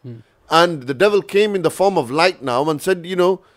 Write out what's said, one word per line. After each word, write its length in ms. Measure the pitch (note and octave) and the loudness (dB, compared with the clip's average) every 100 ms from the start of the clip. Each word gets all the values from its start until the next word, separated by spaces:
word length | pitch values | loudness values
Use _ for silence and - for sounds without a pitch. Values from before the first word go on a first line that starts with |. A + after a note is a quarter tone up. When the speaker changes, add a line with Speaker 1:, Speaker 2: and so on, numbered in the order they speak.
Speaker 1:
Hmm. 120 | B2+ A#2 - _ _ | -20 -18 -20 _ _
Speaker 2:
And 360 | D#3+ F3 D#3+ | 2 4 0
the 100 | B2 | -6
devil 260 | B2+ G3+ G3+ | 0 2 2
came 340 | F#3+ G3 G#3+ | 0 0 0
in 60 | G3 | 0
the 100 | D#3+ | -2
form 280 | - F#3+ F#3 | 0 0 0
of 120 | A#2+ | -2
light 320 | C#3+ F3+ F3+ | 0 0 0
now 260 | C3+ B2 D3+ | -2 -2 0
and 100 | D3+ | -2
said, 240 | - F#3 | -2 -4
you 120 | E3 F#3 | -2 0
know, 260 | F3+ F#3 - | 0 0 -6